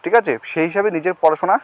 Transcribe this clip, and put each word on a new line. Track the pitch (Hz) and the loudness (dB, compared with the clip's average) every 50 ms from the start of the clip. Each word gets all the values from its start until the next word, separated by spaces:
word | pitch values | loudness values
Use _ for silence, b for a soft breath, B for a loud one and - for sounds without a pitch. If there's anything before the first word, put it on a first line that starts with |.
ঠিক | - 170 208 233 | 0 4 2 2
আছে? | 202 170 123 113 - - | 2 2 -4 -4 -4 -6
সেই | - 165 160 165 | -2 -2 -2 0
হিসাবে | 160 196 202 214 175 | 0 0 0 0 -2
নিজের | 160 151 185 180 _ | 0 -2 -2 -2 _
পড়াশোনা | - 160 156 - - 185 196 196 | -2 -2 0 0 0 0 0 0